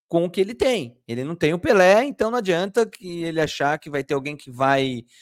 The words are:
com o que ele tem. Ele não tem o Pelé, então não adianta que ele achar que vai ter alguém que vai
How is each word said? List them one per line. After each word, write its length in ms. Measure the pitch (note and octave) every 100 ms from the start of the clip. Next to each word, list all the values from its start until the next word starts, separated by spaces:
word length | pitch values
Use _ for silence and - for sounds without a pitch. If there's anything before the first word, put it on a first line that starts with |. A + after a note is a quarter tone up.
| -
com 200 | E3+ F3
o 40 |
que 80 | G3
ele 160 | F#3+
tem. 440 | A#3+ C#4 A3+ A#2+ - -
Ele 160 | A#2
não 100 | C#3
tem 200 | E3+ D3+
o 40 | E3+
Pelé, 460 | D4+ G#3 F3+ G#3
então 260 | C#4 - A3
não 60 | B3
adianta 480 | F#3+ E3 G3 A#3
que 380 | A3+ - F#3 E3+
ele 180 | E3 D#3+
achar 380 | D#3 - C#3+ D#3
que 100 | D#3+
vai 160 | C#3+
ter 80 | C#3
alguém 240 | C#3 C3+ D3
que 140 | -
vai 520 | B2 C3+ C#3 C3+ B2 A#2 _